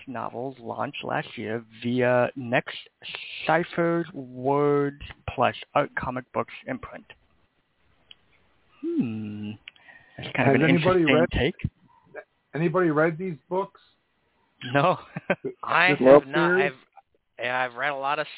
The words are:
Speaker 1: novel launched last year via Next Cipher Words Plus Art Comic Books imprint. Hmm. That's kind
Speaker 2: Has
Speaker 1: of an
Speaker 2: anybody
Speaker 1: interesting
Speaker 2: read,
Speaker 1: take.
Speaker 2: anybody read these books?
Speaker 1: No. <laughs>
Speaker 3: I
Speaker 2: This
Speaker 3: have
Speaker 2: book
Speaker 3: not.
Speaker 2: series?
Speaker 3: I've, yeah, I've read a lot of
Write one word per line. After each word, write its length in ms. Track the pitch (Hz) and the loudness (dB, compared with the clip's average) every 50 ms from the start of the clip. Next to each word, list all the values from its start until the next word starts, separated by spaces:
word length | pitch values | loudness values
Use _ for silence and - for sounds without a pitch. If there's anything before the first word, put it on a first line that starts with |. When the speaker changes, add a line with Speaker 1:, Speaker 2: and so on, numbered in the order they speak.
| - - | -8 -12
Speaker 1:
novel 480 | 123 113 113 107 - 113 123 135 131 127 | -10 -8 -8 -8 -8 -8 -10 -10 -12 -12
launched 440 | 117 113 110 117 113 117 - - - | -12 -10 -6 -6 -6 -6 -6 -8 -8
last 340 | 123 123 143 151 - - - | -4 -4 -4 -4 -6 -10 -10
year 260 | 107 104 110 117 117 110 113 113 120 | -8 -6 -6 -6 -8 -10 -16 -8 -4
via 460 | 120 120 123 123 123 123 123 123 123 - | -2 0 2 2 4 4 4 2 2 -2
Next 420 | 135 127 117 120 147 - - - - - - _ _ - - - - - - - - - | -6 -6 -2 0 -2 -2 -2 -10 -14 -16 -20 _ _ -18 -14 -12 -12 -12 -12 -14 -10 -2
Cipher 600 | - 156 165 175 - - - 170 170 170 170 170 160 - | 0 2 2 2 -2 -2 -2 0 0 2 0 -2 -4 -8
Words 880 | 143 131 123 127 127 127 135 139 143 147 147 143 143 143 143 143 143 - - - _ - - - | -14 -14 -12 -10 -6 -2 0 2 2 4 4 2 2 2 0 -4 -8 -16 -20 -18 _ -14 -10 -2
Plus 200 | - 123 110 110 - - _ - | 2 2 2 2 -2 -10 _ 0
Art 160 | 143 147 - - - | 0 0 0 -4 -6
Comic 280 | - 135 127 127 127 _ - | -6 -6 -6 -8 -10 _ -4
Books 200 | 113 117 - - - - - | -4 -4 -4 -8 -18 -10 -8
imprint. 380 | 131 123 - - - - - - - _ _ _ _ _ _ _ _ _ _ _ _ _ _ _ _ _ _ _ - _ _ _ _ _ _ _ _ _ _ _ _ _ | -8 -8 -8 -14 -16 -18 -18 -20 -20 _ _ _ _ _ _ _ _ _ _ _ _ _ _ _ _ _ _ _ -20 _ _ _ _ _ _ _ _ _ _ _ _ _
Hmm. 680 | - 330 339 320 185 117 110 110 107 107 104 104 104 104 110 113 - - _ _ _ - - - _ _ _ - | -8 -6 -2 -2 -2 -2 -2 -6 -8 -8 -8 -8 -8 -10 -10 -12 -16 -20 _ _ _ -20 -20 -20 _ _ _ -14
That's 120 | - - - | -12 -8 -2
kind 120 | - 127 135 | 0 2 4
Speaker 2:
Has 80 | 139 | 4
Speaker 1:
of 60 | 127 | 4
an 80 | 151 160 | 4 4
Speaker 2:
anybody 320 | 170 170 151 180 185 185 | 4 4 4 4 4 4
Speaker 1:
interesting 140 | 165 147 135 | 4 4 4
Speaker 2:
read, 140 | 151 170 170 | 4 4 2
Speaker 1:
take. 380 | - - 123 151 - - - - _ _ _ _ _ _ _ _ - - - _ _ _ _ _ - | 2 0 0 0 -2 -4 -8 -8 _ _ _ _ _ _ _ _ -20 -20 -20 _ _ _ _ _ -6
Speaker 2:
anybody 340 | 139 165 170 151 185 180 165 | -2 -2 0 2 2 2 4
read 280 | 147 147 160 170 165 156 | 4 4 2 2 2 -2
these 180 | 190 190 165 127 _ - | -6 -8 -8 -10 _ -6
books? 300 | 175 190 196 - _ - _ _ _ _ _ _ _ _ _ _ _ _ _ _ _ - 131 127 120 | -4 -4 -4 -6 _ -20 _ _ _ _ _ _ _ _ _ _ _ _ _ _ _ -14 -10 -2 0
Speaker 1:
No. 240 | 139 143 180 165 - - - - - - - | 2 4 4 2 0 -4 -14 -16 -12 -4 -4
<laughs> 340 | 185 - - 131 - - - | -4 -4 -4 -12 -12 -10 -6
Speaker 3:
I 280 | - 139 156 170 180 | -2 2 4 4 4
Speaker 2:
This 80 | 147 - | 4 4
Speaker 3:
have 80 | 123 131 139 147 139 | 8 10 10 10 8
Speaker 2:
book 40 | 135 | 6
Speaker 3:
not. 300 | 139 156 165 175 180 185 | -2 0 2 2 2 2
Speaker 2:
series? 140 | - - | 2 0
Speaker 3:
I've, 720 | 131 123 _ _ _ - _ _ _ _ _ _ _ - 117 | -2 -6 _ _ _ -20 _ _ _ _ _ _ _ -8 -6
yeah, 140 | 120 123 127 | -4 -2 -2
I've 140 | 127 127 120 | -2 -4 -4
read 160 | 120 131 147 | -4 -4 -4
a 40 | 143 | -4
lot 220 | 135 135 139 147 151 | -2 -2 -4 -2 -2
of 80 | 147 - - | -4 -8 -10